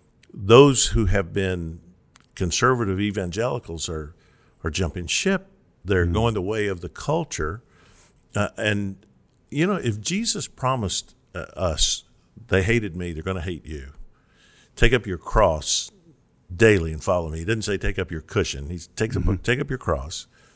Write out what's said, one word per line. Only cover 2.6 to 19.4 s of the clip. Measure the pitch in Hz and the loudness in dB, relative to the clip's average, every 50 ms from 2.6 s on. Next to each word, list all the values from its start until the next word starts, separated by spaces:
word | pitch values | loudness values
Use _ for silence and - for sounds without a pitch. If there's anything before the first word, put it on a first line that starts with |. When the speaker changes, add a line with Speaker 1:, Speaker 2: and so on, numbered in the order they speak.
| 123 127 131 120 113 95 92 95 | 2 2 2 2 0 0 0 0
Speaker 1:
evangelicals | 104 104 98 104 92 87 80 104 117 131 143 123 - 80 85 78 - - | -2 -2 -2 -2 -4 -4 -4 -2 -2 -2 -4 -6 -8 -8 -10 -8 -8 -6
are, | 80 78 76 73 - _ _ _ _ _ _ _ _ _ - | -8 -8 -8 -12 -16 _ _ _ _ _ _ _ _ _ -6
are | 82 | -4
jumping | 76 90 95 78 - 90 87 | -2 -2 -2 -4 -4 -6 -6
ship. | - - - - 190 196 185 - - _ _ _ _ _ _ - | -4 -2 0 0 0 0 -2 -2 -8 _ _ _ _ _ _ -2
They're | 95 98 90 85 | 0 2 4 4
Speaker 2:
Mm. | 85 85 | 2 2
Speaker 1:
going | 107 113 117 110 | 2 2 2 0
the | 101 | 0
way | 87 98 110 110 104 | -2 -2 -2 -2 -2
of | 98 92 85 | -2 -2 -4
the | 90 - | -8 -12
culture. | - - - - 151 175 165 - - - 78 78 95 120 - _ _ _ - - - - - - _ _ _ _ - | -12 -8 -4 -2 -2 -2 -2 -4 -6 -6 -4 -4 -6 -8 -12 _ _ _ -20 -20 -20 -20 -20 -20 _ _ _ _ -4
Uh, | 104 104 - - | -2 -2 -2 -4
and, | - 107 107 104 101 101 98 98 - _ _ _ _ _ _ _ _ _ - | -4 -2 0 0 0 -2 -4 -6 -10 _ _ _ _ _ _ _ _ _ -6
you | - 143 170 | -2 0 0
know, | 202 202 | 0 0
if | - - 120 104 110 | 0 -2 -2 -4 -2
Jesus | 101 - 175 208 233 214 - 185 - | -4 -4 -4 -2 -2 -2 -2 -4 -6
promised, | - - - 131 127 131 123 104 87 - - - - - _ _ _ - | -10 -8 -4 -2 -2 0 0 -2 -2 -4 -4 -8 -10 -16 _ _ _ -12
uh, | 87 - - - | -12 -12 -10 -6
us, | - 92 85 76 - - - - - - _ _ _ _ _ - - - | -2 -2 0 2 2 0 0 0 -4 -10 _ _ _ _ _ -20 -14 -4
"They | - 95 95 87 | 0 2 2 2
hated | 110 117 117 107 92 80 | 4 2 0 0 -2 -6
me, | 90 87 87 80 | -6 -8 -6 -6
they're | 78 78 | -6 -4
gonna | 92 95 90 | -4 -4 -4
hate | 90 98 85 73 - | -4 -6 -8 -8 -10
you. | - 78 71 67 71 - - - - - _ _ _ _ _ _ _ _ _ _ _ - | -12 -12 -12 -12 -14 -16 -18 -20 -20 -20 _ _ _ _ _ _ _ _ _ _ _ -2
Take | - 117 113 127 | 4 4 4 4
up | 117 - | 4 0
your | 98 90 - | -2 -8 -8
cross | - - - 110 104 87 78 76 - - - - - - - _ _ - - _ _ _ _ _ _ - 87 | -6 0 2 4 4 4 2 0 -2 -4 -4 -4 -4 -8 -14 _ _ -20 -20 _ _ _ _ _ _ -6 2
daily | 85 113 110 104 90 82 80 | 6 6 6 6 6 2 -2
and | 80 80 - | -6 -4 -2
follow | 101 92 90 82 78 | 0 0 0 0 -4
me." | 80 80 | -6 -6
He | 82 | -4
didn't | 98 117 110 95 | -4 -4 -4 -2
say, | 104 98 | -4 -4
"Take | 92 - 101 98 98 | -2 -2 -4 -2 -4
up | 90 - | -4 -6
your | 82 78 | -6 -10
cushion." | - - - 104 90 - - 69 71 76 | -8 -4 -2 -2 -2 -2 -4 -8 -8 -10
He | 90 85 - - - | -10 -12 -12 -10 -4
takes | - 110 117 110 | -4 -4 -2 -2
Speaker 2:
Mm-hmm. | 90 85 101 | 0 0 0
Speaker 1:
up, | 98 90 | 0 0